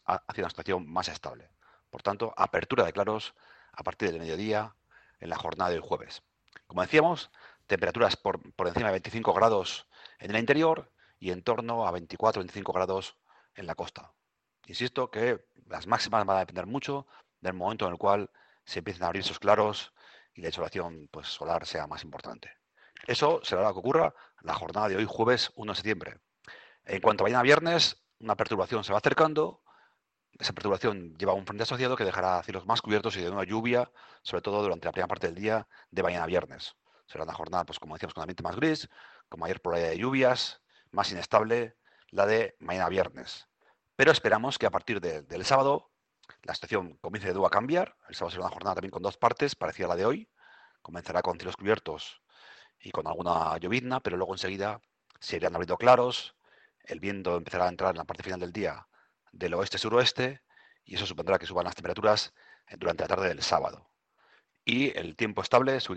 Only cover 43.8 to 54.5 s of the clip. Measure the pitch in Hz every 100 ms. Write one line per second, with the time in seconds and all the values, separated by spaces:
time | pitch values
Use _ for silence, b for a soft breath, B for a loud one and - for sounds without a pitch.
43.8 | _ - 143 143 110 107 127 - 110 92
44.8 | - 101 87 78 71 87 92 135 139 147
45.8 | - _ _ _ _ - - - 85 107
46.8 | 90 - 85 104 98 92 92 95 127 175
47.8 | 185 _ - - 85 90 90 85 98 87
48.8 | 95 92 95 - 117 - 143 - 80 -
49.8 | 90 87 104 170 220 _ b b b b
50.8 | - 85 - 85 90 85 90 - 98 107
51.8 | - 78 - - _ B B B B B
52.8 | 101 92 78 80 87 85 80 80 90 120
53.8 | 123 127 - 90 92 95 95